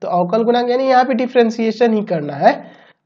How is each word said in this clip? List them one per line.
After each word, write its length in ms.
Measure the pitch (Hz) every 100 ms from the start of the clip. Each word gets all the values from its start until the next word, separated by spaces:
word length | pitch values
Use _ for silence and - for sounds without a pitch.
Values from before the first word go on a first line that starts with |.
तो 60 | -
अवकल 360 | 180 180 220
गुणांक 260 | 226 240 240
यानी 140 | 247
यहाँ 200 | 262 262
पे 100 | 262
डिफरेंशिएशन 800 | 240 247 254 233 226 226 214 240
ही 80 | 220
करना 320 | 202 170 143
है। 480 | 139 196 294 - - _ _